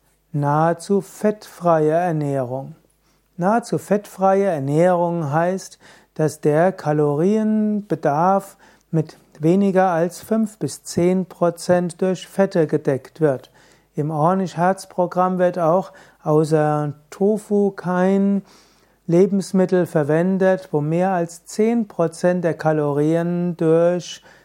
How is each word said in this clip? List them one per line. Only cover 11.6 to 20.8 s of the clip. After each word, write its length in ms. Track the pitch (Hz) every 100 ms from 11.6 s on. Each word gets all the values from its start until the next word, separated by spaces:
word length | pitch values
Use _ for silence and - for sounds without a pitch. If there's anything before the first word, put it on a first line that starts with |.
| - 180 175 -
durch 240 | 190 180 -
Fette 400 | - 196 180 151
gedeckt 540 | 151 151 135 - -
wird. 300 | 151 127 - _ _ _ _
Im 160 | - 147
Ornish-Herzprogramm 1300 | 156 160 190 180 160 180 190 - - 175 180 185 185
wird 200 | 180 180
auch 340 | 160 185 180 - - _
außer 720 | 160 151 156 156 151 151 147 - -
Tofu 600 | - 196 208 - 202 202
kein 720 | 196 175 180 185 196 202 196 - - _ _ _ _ -
Lebensmittel 800 | 170 196 196 175 190 185 185 170
verwendet, 840 | 160 143 156 185 190 190 185 -
wo 80 | 151